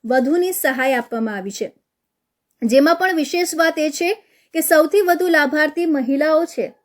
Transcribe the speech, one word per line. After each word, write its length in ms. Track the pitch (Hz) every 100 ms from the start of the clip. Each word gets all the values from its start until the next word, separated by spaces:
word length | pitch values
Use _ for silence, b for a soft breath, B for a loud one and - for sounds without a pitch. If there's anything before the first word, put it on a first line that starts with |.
| 226
વધુની 460 | 262 254 339 359
સહાય 420 | 359 285 247 262 254
આપવામાં 420 | 240 233 220 202
આવી 140 | 190
છે, 200 | 196 208 _ _ _ _ _ _ _ _ _
જેમાં 340 | 233 254 294 339
પણ 200 | 370 330
વિશેષ 400 | 277 349 349 320
વાત 240 | 330 320
એ 100 | 302
છે 220 | 294 339 427 b b b
કે 80 | 330
સૌથી 400 | 311 320 320 403
વધુ 260 | 359 349 359
લાભાર્થી 580 | 330 285 302 302 302 339
મહિલાઓ 600 | 285 240 277 302 311 330
છે. 280 | - - _